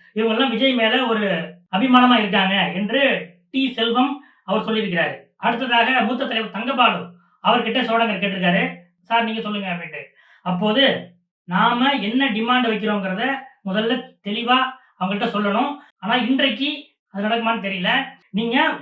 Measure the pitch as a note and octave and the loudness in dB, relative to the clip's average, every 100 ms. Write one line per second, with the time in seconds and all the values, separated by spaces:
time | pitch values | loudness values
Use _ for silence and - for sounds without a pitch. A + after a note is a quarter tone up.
0 | - G#3 A3+ A3+ C4+ A3 C4+ B3 A3 C4 | -10 -2 0 2 0 2 2 2 2 2
1 | B3 G#3+ G3+ E3+ - - _ F#3+ B3+ B3+ | 0 0 0 -2 -6 -12 _ 0 4 6
2 | B3 A#3+ G#3 G3 F#3+ G3 F3 F3+ G#3 C4 | 6 6 2 0 2 0 -2 -2 -2 2
3 | C4+ F#3 - - _ C4+ C4+ - A#3 A#3+ | 2 0 -6 -16 _ -4 -2 -2 0 2
4 | C4+ - - _ - G3 F#3 A3 G3 F3 | 0 -2 -12 _ -4 -2 0 -2 0 0
5 | D3+ - - _ A3 A#3 B3+ A#3 A#3 C4 | -2 -4 -14 _ -2 -2 0 2 2 2
6 | G#3+ B3+ C4+ A3+ G3 G3 A#3+ C4 A3+ F#3 | 0 -2 -4 -4 -6 -6 -4 2 2 2
7 | - - _ _ F#3+ A#3+ G#3+ C4 A3+ A3+ | -6 -16 _ _ 0 2 2 -2 0 2
8 | A3+ F#3+ G3+ F#3 F3+ G3 B3+ - - _ | 0 0 -4 0 2 2 0 -6 -18 _
9 | - A#3 A3 A3 G#3 G#3 F#3+ F3 E3 D3 | -2 0 0 -4 -6 -6 -6 -8 -8 -14
10 | - _ _ _ F3+ F3+ G#3+ A3+ C4 F3+ | -16 _ _ _ -4 0 2 4 2 2
11 | - - _ _ - F3+ A#3 A#3+ C4+ C4+ | -6 -18 _ _ -4 2 2 2 2 0
12 | G3+ B3 C4+ G#3 A#3 B3 A#3 G#3 G#3+ G#3 | 0 0 0 0 0 2 0 0 -2 -2
13 | F#3 F#3 B3+ C4+ - _ G3 G3+ A3+ B3 | -2 -4 -4 -4 -8 _ -6 -2 0 -2
14 | - - G3+ A3 A#3+ B3+ B3+ - _ _ | -4 -12 -8 -4 0 2 2 -6 _ _
15 | F#3+ G3+ A#3+ G#3 G3+ G#3+ C#4+ - - _ | -4 -2 -2 -2 -2 0 -2 -4 -14 _
16 | F#3+ B3 A3 C4+ C#4 G#3+ C#4+ D4 - _ | -2 0 0 2 0 0 -4 -6 -12 _
17 | _ G3 G#3+ A3+ A3+ A3+ G3 F#3+ G3 B3+ | _ -6 -2 -2 0 -2 -4 -4 -2 -2
18 | C4 - _ G3 A#3 C4 D#4 - | -2 -10 _ -4 0 2 0 0